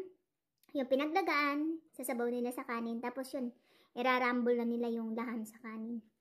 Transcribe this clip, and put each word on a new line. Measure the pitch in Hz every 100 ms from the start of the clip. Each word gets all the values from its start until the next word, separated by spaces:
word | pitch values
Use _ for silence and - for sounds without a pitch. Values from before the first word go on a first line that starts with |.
| 381 - _ _ _ _ _ 294
yung | 254
pinagdagaan, | 262 302 349 359 294 294 285 311 330 - -
sasabaw | 262 240 240
nila | 247 240
sa | 247 -
kanin. | 233 233 233
Tapos | 247 247 262
yun, | 285 240 - _ _ _ -
irarambol | 254 254 247 247 240 240
na | 233
nila | 240 240
yung | 226 226 226
laham | 240 226 220
sa | -
kanin. | 226 220 226 233 - _